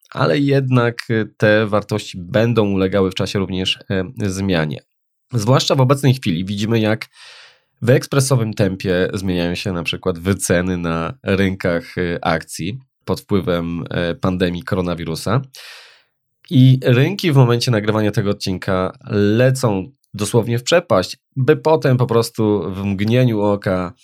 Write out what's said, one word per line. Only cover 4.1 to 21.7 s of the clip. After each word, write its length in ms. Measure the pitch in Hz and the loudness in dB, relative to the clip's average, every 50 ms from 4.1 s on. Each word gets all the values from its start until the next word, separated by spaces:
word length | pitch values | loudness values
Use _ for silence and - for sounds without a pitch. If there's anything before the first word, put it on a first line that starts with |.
| - - 104 98 | -6 -6 -4 -4
zmianie. 520 | 92 95 98 95 90 82 78 76 69 - - _ _ _ _ _ _ _ _ _ | -4 -2 -2 0 0 0 0 -2 -4 -10 -14 _ _ _ _ _ _ _ _ _
Zwłaszcza 420 | 123 117 101 113 131 156 - - 175 | -4 -2 2 4 4 4 4 2 2
w 60 | 135 | 2
obecnej 340 | 131 123 143 135 - 131 123 | 4 2 2 2 2 2 2
chwili 300 | 131 - 107 82 80 92 | 2 0 -2 -2 -2 -4
widzimy, 360 | 95 104 101 107 107 117 113 | -4 -4 -4 -2 0 0 2
jak 280 | 110 107 110 110 - - _ - - - - - - - _ _ _ _ _ _ | 2 2 0 -2 -4 -10 _ -20 -20 -20 -20 -20 -20 -20 _ _ _ _ _ _
w 80 | - 113 | 2 2
ekspresowym 640 | 127 - - - - 139 131 - 139 120 113 110 104 | 2 2 2 0 0 0 2 2 2 0 0 -2 -2
tempie 540 | - 107 92 95 95 - 98 90 90 92 - - | 0 0 0 0 -2 -2 -2 0 0 0 -2 -2
zmieniają 400 | 98 95 95 90 87 87 87 87 | -4 -4 -2 -2 0 0 -2 -4
się 180 | 85 - 104 | -4 -6 -6
na 100 | 90 85 | -6 -4
przykład 360 | 80 - - 85 - 92 90 82 | -4 -6 -8 -4 -4 -4 -4 -2
wyceny 580 | 85 95 98 95 - - 92 87 90 92 90 | -2 -2 -2 0 0 0 0 0 0 0 -2
na 380 | 87 85 85 82 82 82 82 131 - | -2 -2 -4 -4 -4 -4 -6 -8 -8
rynkach, 760 | - 98 98 92 98 95 95 95 - 95 87 85 85 - - 90 | -4 -2 0 0 0 0 -2 -2 -2 -2 -2 -2 -6 -8 -6 -6
y, 200 | 90 87 85 - | -4 -4 -4 -4
akcji 560 | - 87 82 80 - - - - 80 90 117 131 - _ _ _ _ | -2 -2 -2 -2 -4 -8 -10 -8 -8 -8 -8 -10 -14 _ _ _ _
pod 160 | - 95 - | -6 -6 -6
wpływem, 640 | - - 104 95 82 90 87 85 85 85 85 85 - - | -2 -2 -2 0 0 0 -2 -2 -2 -4 -6 -6 -6 -6
e, 240 | - 90 87 85 82 | -4 -4 -2 -4 -4
pandemii 480 | - - 95 92 90 92 87 87 87 | -2 -2 -2 0 0 0 -2 -2 -4
koronawirusa. 800 | 80 - 104 95 90 90 85 82 85 82 80 78 - 92 104 131 131 - - - - - - - - - _ _ _ _ _ _ _ _ _ _ _ - | -6 -4 -2 -2 -2 -2 -4 -6 -6 -6 -8 -6 -2 0 0 0 -2 -4 -10 -20 -20 -20 -20 -20 -20 -20 _ _ _ _ _ _ _ _ _ _ _ 0
I 300 | - 131 127 131 131 131 | 4 6 8 8 6 4
rynki 500 | - 139 123 120 139 165 196 196 - 175 | 4 2 2 4 2 0 0 -2 -2 2
w 40 | 143 | 4
momencie 340 | 139 127 117 120 120 - 131 | 4 4 4 4 2 0 0
nagrywania 400 | 117 107 101 107 104 110 107 104 | 0 0 0 0 0 0 0 0
tego 200 | 98 113 101 101 | 0 0 -2 -2
odcinka 640 | 101 - - 101 92 90 - - 95 92 92 87 - - - - | -2 -4 -4 -6 -6 -4 -2 -2 -2 0 -2 -4 -6 -10 -10 -4
lecą 800 | - 104 101 104 107 113 127 135 131 131 - 113 101 95 90 - - _ _ _ - | 0 0 2 2 4 4 4 2 2 2 0 0 0 -2 -4 -6 -12 _ _ _ -8
dosłownie 440 | 98 104 - - 120 104 110 117 117 | -8 -4 0 0 0 0 0 -2 -4
w 40 | |
przepaść, 540 | - - 170 175 175 - - 92 180 - - - _ _ _ | 0 2 2 2 2 2 2 2 2 0 -6 -14 _ _ _
by 200 | 135 127 147 156 | 0 2 2 2
potem 400 | - - 156 | 2 2 2